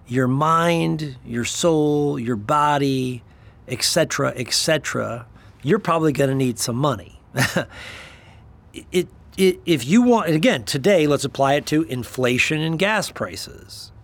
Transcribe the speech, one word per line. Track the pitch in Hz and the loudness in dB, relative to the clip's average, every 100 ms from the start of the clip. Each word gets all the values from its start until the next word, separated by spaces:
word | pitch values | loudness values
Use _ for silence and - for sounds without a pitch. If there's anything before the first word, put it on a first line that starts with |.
| - | -4
your | 123 127 | 0 2
mind, | 135 156 165 170 170 165 156 151 127 | 2 2 4 4 2 0 -4 -6 -12
your | - 117 | -8 -6
soul, | 107 - 175 156 151 147 147 143 | -4 0 2 4 2 2 0 -2
your | 117 117 | -4 -4
body, | 104 151 147 147 139 131 127 123 - - - - - | 0 2 2 2 0 0 -4 -8 -14 -20 -20 -20 -12
et | 127 | -6
cetera, | - 170 151 - 131 127 | -2 0 0 0 -2 -4
et | 120 | -4
cetera, | - - 156 - 120 107 117 117 - - - | -2 0 -2 -2 -6 -6 -8 -14 -20 -20 -8
you're | 131 214 | 0 0
probably | - 165 160 | 2 2 2
gonna | 147 139 135 | 2 0 2
need | 127 113 | 0 -2
some | - 120 | -4 0
money. | 147 110 85 - - | 0 -2 -8 -20 -8
<laughs> | - 123 180 - - - - - - - - - - - - - | -2 -2 -2 -6 -12 -18 -18 -20 -20 -20 -20 -20 -20 -20 -20 -4
It, | 185 - - - - | -4 -4 -10 -10 0
it, | 190 185 | 2 2
if | 170 151 120 | -2 -2 4
you | 220 | 4
want, | 247 233 170 | 6 4 2
and | |
again, | 156 247 156 | 2 2 0
today, | 104 143 170 190 151 | -2 0 2 4 4
let's | 139 | 2
apply | 135 - 135 | -2 0 2
it | 147 - | 2 0
to | 151 | -2
inflation | 160 127 113 - 123 123 - 156 | -2 -6 -6 -2 0 2 0 0
and | 160 160 | -2 0
gas | 196 214 - | 0 0 -4
prices. | - 101 - - - - - - - | -6 -8 -8 -14 -16 -20 -20 -20 -18